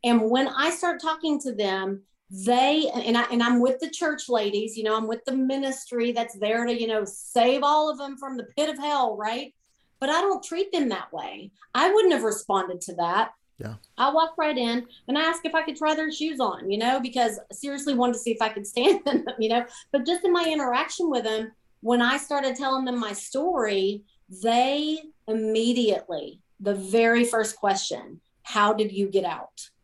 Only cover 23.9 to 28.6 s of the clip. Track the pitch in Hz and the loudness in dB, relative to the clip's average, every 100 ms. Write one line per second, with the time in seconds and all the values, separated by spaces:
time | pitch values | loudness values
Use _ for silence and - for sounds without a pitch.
23.9 | 208 - _ _ 185 220 233 254 285 302 | -2 -10 _ _ -4 2 4 4 2 -2
24.9 | 311 311 _ - 220 220 220 233 247 226 | -4 -8 _ -4 -2 0 2 2 2 2
25.9 | 196 - 160 147 - _ _ 196 196 190 | 2 -2 -8 -8 -14 _ _ -2 -2 0
26.9 | 220 226 233 233 226 214 - 208 220 - | 4 4 4 2 2 -2 -2 -2 0 -2
27.9 | 120 - 170 _ _ - 214 | -8 -10 -20 _ _ -6 2